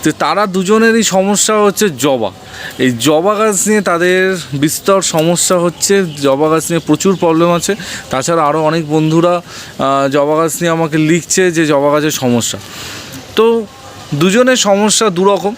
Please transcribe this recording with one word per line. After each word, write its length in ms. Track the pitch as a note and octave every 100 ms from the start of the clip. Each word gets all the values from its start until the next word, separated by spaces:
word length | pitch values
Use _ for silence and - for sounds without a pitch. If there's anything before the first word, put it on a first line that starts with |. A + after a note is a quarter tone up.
তো 80 | D#3+ D3
তারা 260 | D3 F3 G#3
দুজনেরই 580 | F#3 F#3 G#3+ A3+ A3+
সমস্যা 540 | G#3 F#3+ F#3+ G3+ - G#3+
হচ্ছে 320 | G#3 F#3+ G#3+
জবা। 420 | C3+ C#3 C3 G#2 - - - - -
এই 140 | C3 A#2+
জবা 360 | A#2+ D3+ F3+ G#3
গাছ 320 | A3 G3 G3+
নিয়ে 140 | G#3
তাদের 540 | G3+ E3+ F3+ F#3 F#3 F#3 C3+
বিস্তর 480 | C#3 D3+ - - G3
সমস্যা 560 | F3+ E3 D#3+ F3 - F#3
হচ্ছে, 460 | F3 E3 - G3 F#3 D3
জবা 280 | C#3 C3+ D#3
গাছ 220 | D#3+ D#3
নিয়ে 100 | E3+ -
প্রচুর 300 | D3+ F#3+ F#3
প্রবলেম 340 | F3 D#3+ E3+
আছে। 240 | F3 - G3+ F3+ - -
তাছাড়া 340 | C3 C3+ E3+
আরও 200 | D3 D3+
অনেক 260 | D#3 E3 D3+
বন্ধুরা, 460 | D#3 D#3 D#3+ E3+ F3
আহ, 720 | - - - - C3+ C#3 C#3
জবা 240 | C#3+ C#3+ D#3
গাছ 180 | E3 -
নিয়ে 100 | E3+
আমাকে 260 | E3 D#3+ D#3
লিখছে 540 | D#3 E3+ - - F#3
যে 140 | E3 D#3
জবা 240 | D3 C#3+
গাছের 200 | D3+ D3+
সমস্যা। 480 | - B2+ A#2+ A2 - - - - - - - - -
তো 300 | A3+ A#3 G#3 - - - -
দুজনের 420 | C#3+ F3+ G3+ B3+ B3+
সমস্যা 540 | G3+ G3 G#3 - A3
দুরকম। 460 | F3 F#3+ G3+ F3+